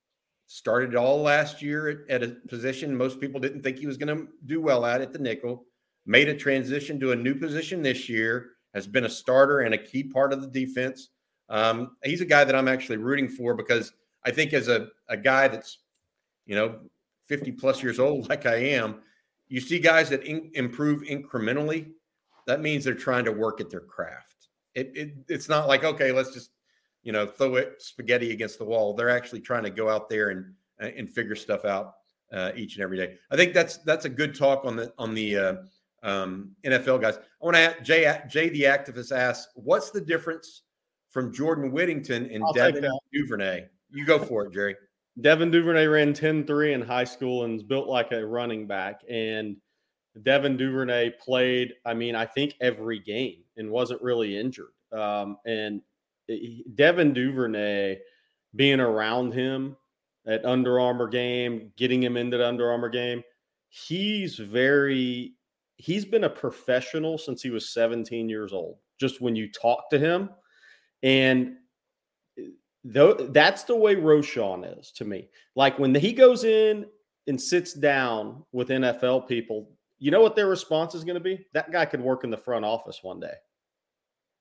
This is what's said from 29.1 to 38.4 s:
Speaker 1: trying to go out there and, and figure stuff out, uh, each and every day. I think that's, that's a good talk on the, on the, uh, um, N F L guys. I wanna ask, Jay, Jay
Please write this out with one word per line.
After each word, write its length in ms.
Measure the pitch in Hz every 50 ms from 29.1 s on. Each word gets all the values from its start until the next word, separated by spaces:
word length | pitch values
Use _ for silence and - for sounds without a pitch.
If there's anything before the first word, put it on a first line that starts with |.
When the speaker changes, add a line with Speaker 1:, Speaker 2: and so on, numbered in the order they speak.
| 123 123 120 - 120 110
Speaker 1:
trying 220 | - - 123 117 107
to 80 | 101
go 180 | 92 110 110 107
out 180 | 110 104 107 -
there 220 | 110 107 104 101
and, 240 | 95 92 92 92 - _ _ _ _ -
and 320 | 110 113 - 131 107 -
figure 260 | - 120 113 104 104
stuff 300 | - - - 104 95 -
out, 300 | 101 98 98 104 95 - _ _ _ _ _ _ _
uh, 200 | 113 95 92 98 -
each 200 | 120 107 101 -
and 80 | 101 98
every 140 | 92 95 92
day. 200 | 92 90 - - _ -
I 60 | 139 151
think 160 | 180 175 175
that's, 240 | 175 165 165 - -
that's 280 | - 156 156 160 -
a 40 | 139
good 260 | 123 127 151 143 147
talk 300 | - 143 139 139 135 135
on 100 | 127 113
the, 180 | 113 117 123 - -
on 160 | 117 110 110
the, 200 | 110 110 104 104
uh, 200 | 101 95 95 95 95 - - _ _ _ _ _ _ 117
um, 480 | 101 98 95 95 92 92 95 98 98 - _ -
N 100 | 135 131
F 140 | 120 - 131
L 100 | 131 120
guys. 200 | 110 107 107 -
I 280 | - _ _ _ 156
wanna 140 | 170 170 165
ask, 220 | 165 165 165 - 113
Jay, 380 | - 160 165 156 147 156 - - 123
Jay 200 | - 151